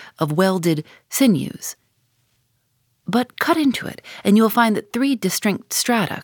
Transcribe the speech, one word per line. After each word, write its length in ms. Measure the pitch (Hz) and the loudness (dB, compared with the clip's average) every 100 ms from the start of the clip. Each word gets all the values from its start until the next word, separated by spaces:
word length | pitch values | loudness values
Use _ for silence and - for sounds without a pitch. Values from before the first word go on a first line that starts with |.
| - - | -16 -6
of 140 | 151 | -2
welded 520 | 151 190 190 170 156 - - _ | 0 0 2 0 -2 -4 -18 _
sinews. 680 | - 269 170 - - - - _ _ _ _ _ _ _ _ _ _ _ _ - | 0 2 2 -2 -10 -14 -16 _ _ _ _ _ _ _ _ _ _ _ _ -4
But 320 | 214 254 - | -2 -2 -4
cut 200 | - 330 | -2 2
into 280 | 285 226 - | 2 0 -6
it, 160 | - - - | -14 -18 -4
and 120 | - 202 | 4 4
you 60 | |
will 80 | 220 | 4
find 240 | 240 226 208 | 4 2 0
that 160 | - | -4
three 220 | 240 277 | -4 -2
distinct 580 | 254 190 - 214 185 - | -2 -2 -2 -2 -4 -6
strata 500 | - - 233 180 - | -4 -2 0 -2 -6